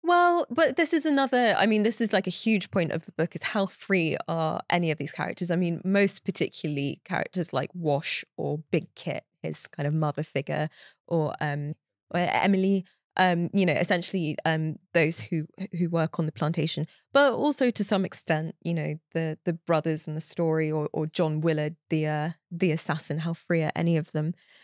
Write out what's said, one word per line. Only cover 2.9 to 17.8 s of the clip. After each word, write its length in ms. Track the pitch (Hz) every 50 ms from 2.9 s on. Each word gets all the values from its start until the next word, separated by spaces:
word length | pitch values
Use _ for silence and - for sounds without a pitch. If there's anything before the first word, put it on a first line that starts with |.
of 140 | - 170 -
the 60 | -
book, 240 | - - 160 170 -
is 80 | 170 -
how 240 | - - 214 196 190
free 500 | - - - - 196 185 165 156 - - - -
are 320 | 165 165 160 156 - - - _
any 220 | - 175 175 160
of 80 | 151 156
these 140 | 143 151
characters? 400 | - - 151 87 - - 180 170
I 40 | 175
mean, 240 | 170 185 170 170 - -
most 420 | 185 196 202 202 196 - - _
particularly 760 | - 180 - - - - - - 156 147 143 139 143 - - _
characters 480 | - 190 - - - - 185 165 - -
like 160 | 131 139 - _
Wash 500 | 180 165 156 143 139 165 - - - - _ _
or 220 | - - 143 143 151 156 _
Big 160 | - 165 - - _
Kit, 300 | - - 165 - - _ _ _ _ -
his 240 | 160 156 - - -
kind 180 | - - 147
of 80 | 147 151
mother 300 | 160 156 151 143 - 156
figure, 460 | - _ 135 139 - 147 143 151 160 _ - - - _ _ _ -
or, 280 | 170 165 156 147 - -
um, 360 | - 151 143 147 147 147 156 _ _ _ _ _ _ _
or 100 | - 175
Emily, 640 | 180 - - - - 196 196 190 190 196 196 190 185 _ _ _ _ _ _
um, 360 | - 185 185 175 170 175 - -
you 100 | 202 190
know, 100 | 180 147
essentially, 640 | - - 170 190 175 175 - - 190 165 151 156 - -
um, 360 | 160 160 160 156 156 151 - _ _ _
those 240 | 170 160 156 170 -
who, 260 | - - - 160 151 - _ - 190 - - 165
who 100 | 175 165
work 300 | 170 165 156 160 - -
on 80 | 165
the 60 | 156
plantation, 560 | - - - 151 170 - 147 160 - - 151 - _ _ _ _ _
but 200 | 277 285 277 226
also 360 | - 262 302 277 - 269 247
to 140 | 226 -